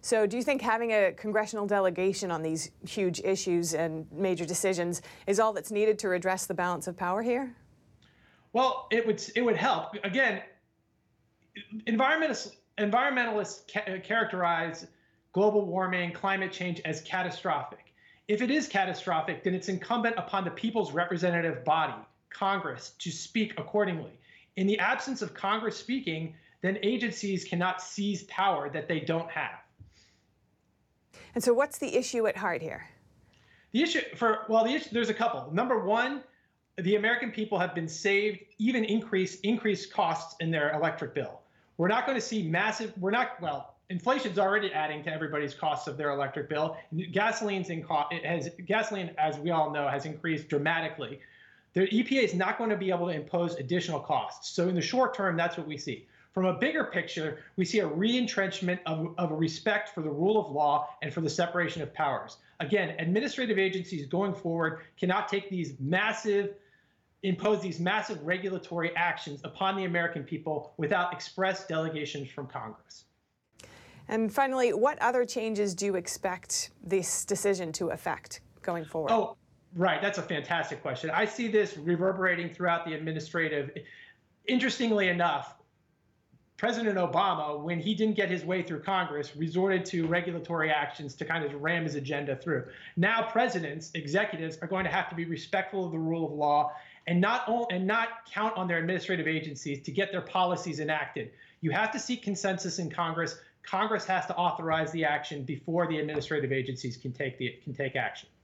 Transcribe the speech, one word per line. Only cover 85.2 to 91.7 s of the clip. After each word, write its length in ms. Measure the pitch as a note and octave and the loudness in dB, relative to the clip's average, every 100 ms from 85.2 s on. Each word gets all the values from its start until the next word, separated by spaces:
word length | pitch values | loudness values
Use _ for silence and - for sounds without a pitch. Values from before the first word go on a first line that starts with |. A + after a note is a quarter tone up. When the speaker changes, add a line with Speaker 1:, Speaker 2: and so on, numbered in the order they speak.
| E3+ D#3+ - - _ _ _ _ _ _ _ _ _ - | 2 2 -4 -16 _ _ _ _ _ _ _ _ _ -4
Speaker 2:
President 400 | A3+ A3+ A3+ F#3+ | -2 0 0 2
Obama, 600 | F3 D#3+ G3 E3 D3+ D3 | 2 4 2 2 -2 -4
when 200 | D3+ E3+ | -2 -2
he 160 | F3+ G3+ | 0 2
didn't 200 | A3 G#3 | 2 2
get 140 | G3 | 2
his 160 | F3+ D#3+ | 0 0
way 160 | F#3 | -2
through 200 | E3+ D#3 | -2 -6
Congress, 540 | E3 F#3+ F3 D3 C#3+ D3 | -2 0 0 -4 -6 -4
resorted 480 | D#3+ E3 F#3+ F#3 F3+ | -2 2 4 2 0
to 200 | F3 D#3+ | -2 2
regulatory 640 | F3 F3 E3+ - E3+ D#3 | 2 0 -6 -4 -2 2
actions 460 | D3+ D3 - D3 - | 2 0 -6 -12 -8
to 100 | D3 | -4
kind 180 | E3 | -2
of 160 | D3 C#3+ | -2 -4
ram 260 | D3+ | -2